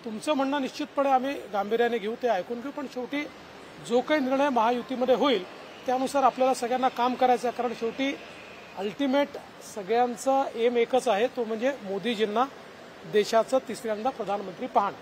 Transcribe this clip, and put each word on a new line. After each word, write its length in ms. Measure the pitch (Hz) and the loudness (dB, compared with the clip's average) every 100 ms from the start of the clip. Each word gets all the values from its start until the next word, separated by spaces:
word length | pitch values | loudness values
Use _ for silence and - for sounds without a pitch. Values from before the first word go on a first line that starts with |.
तुमचं 300 | 240 214 294 | -8 -6 0
म्हणणं 280 | 294 269 285 | 0 2 0
निश्चितपणे 480 | 262 - 294 - 277 | -2 -6 -6 0 4
आम्ही 240 | 262 262 285 202 | 4 2 -6 -6
गांभीर्याने 460 | 202 202 226 240 233 | -4 -2 2 2 0
घेऊ, 160 | 196 233 | -4 -4
ते 60 | 247 | 0
ऐकून 320 | 202 262 240 | 0 -2 -6
घेऊ, 100 | 254 | -6
पण 160 | 285 269 | -8 -8
शेवटी 320 | 247 240 285 - - - - - - 151 | -8 -6 -6 -6 -12 -20 -20 -20 -16 0
जो 120 | 240 | 0
काही 200 | 247 311 | 4 2
निर्णय 280 | 262 269 285 | 2 2 4
महायुतीमध्ये 680 | 240 220 247 233 254 247 | 4 4 2 -2 -2 2
होईल 300 | 240 277 220 180 - - - - | 4 4 2 -2 -14 -18 -12 -2
त्यानुसार 360 | 254 262 277 | 0 2 4
आपल्याला 320 | 262 240 254 | 4 4 2
सगळ्यांना 340 | 247 240 247 254 | 2 0 0 0
काम 260 | - 247 | 2 0
करायचं 340 | 247 254 247 247 | 4 4 4 2
आहे, 80 | 233 | -2
कारण 160 | 240 | -4
शेवटी 440 | 226 226 - 269 - - - - - - - | -2 -4 -2 -2 -4 -12 -18 -18 -18 -16 -8
अल्टिमेट 500 | 202 185 277 269 285 - - - - | -8 -2 2 2 2 -4 -14 -18 -12
सगळ्यांचा 680 | - 185 233 247 240 262 269 277 | -10 0 2 2 0 2 2 2
एम 220 | 233 233 240 | 2 2 2
एकच 320 | 233 254 240 | 2 2 2
आहे, 180 | 202 247 | 2 2
तो 180 | 254 | 0
म्हणजे 280 | 220 220 247 277 | -4 0 -2 -2
मोदीजींना 600 | 202 196 202 220 214 214 269 - - - - - - | -6 -4 -2 0 0 2 0 -2 -18 -20 -20 -18 -2
देशाचं 460 | 196 208 226 220 262 | 0 4 2 4 0
तिसऱ्यांदा 520 | 262 208 226 208 233 | 0 -8 -6 -4 -4
प्रधानमंत्री 560 | 262 196 202 196 170 247 | -4 -4 -4 -6 -8 0
पाहणं. 300 | 240 202 143 | 2 2 -4